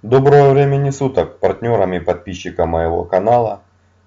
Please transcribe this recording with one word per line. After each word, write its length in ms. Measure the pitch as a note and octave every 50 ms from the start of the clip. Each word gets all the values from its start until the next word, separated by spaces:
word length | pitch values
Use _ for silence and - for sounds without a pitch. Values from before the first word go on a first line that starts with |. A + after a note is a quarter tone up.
| -
Доброго 460 | G#2+ B2 C3+ C3+ C#3+ C#3+ C#3+ C#3 C#3
времени 400 | C#3 C#3 C#3+ C#3 C#3 C#3 C#3+ C#3
суток 480 | C3+ - C#3 C3 C3 - E2 D#2 - _
партнерам 560 | - F#2 - - - A#2 A#2 A2 G2 F#2 F#2
и 40 | F2+
подписчикам 680 | D#2+ F2+ F2 F2 - - F#2 F2+ - F#2 E2 - F2 E2
моего 360 | E2+ E2 E2 E2 E2 F2 E2+
канала. 580 | E2+ - F#2 G2 A2 A#2+ A#2+ A#2+ G#2+ G#2 G2 _ _ _ _ _ _ _ _ _